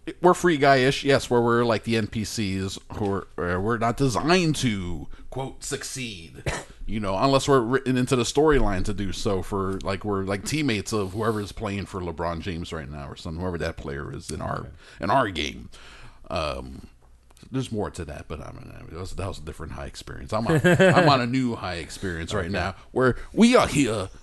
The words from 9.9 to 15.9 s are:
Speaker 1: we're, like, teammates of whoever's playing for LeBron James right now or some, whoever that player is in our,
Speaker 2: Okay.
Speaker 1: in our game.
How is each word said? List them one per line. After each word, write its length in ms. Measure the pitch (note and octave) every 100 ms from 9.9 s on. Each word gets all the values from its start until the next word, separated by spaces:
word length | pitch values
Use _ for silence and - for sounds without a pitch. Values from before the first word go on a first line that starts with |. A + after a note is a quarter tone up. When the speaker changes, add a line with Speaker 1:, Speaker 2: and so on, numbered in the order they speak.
| G2
Speaker 1:
we're, 200 | G#2 G2
like, 200 | F#2+ G2
teammates 480 | G2 D3+ C#3+ G#2 -
of 200 | A2 F#2
whoever's 400 | G2+ A2 G#2+ G2+
playing 340 | - G#2+ G2+ F2+
for 140 | F#2+
LeBron 400 | F2 D#2+ E2+ E2+
James 320 | F2 E2+ F2
right 180 | D#2+ C#2
now 180 | D2 C#2
or 60 | -
some, 220 | - D#2+
whoever 180 | F2+ F2
that 180 | D#2+ -
player 360 | C#2+ C#2 C#2+
is 180 | - -
in 120 | -
our, 160 | - -
Speaker 2:
Okay. 100 | - - - -
Speaker 1:
in 80 | -
our 200 | B2+ A2
game. 400 | E2 D2 A#1 - - -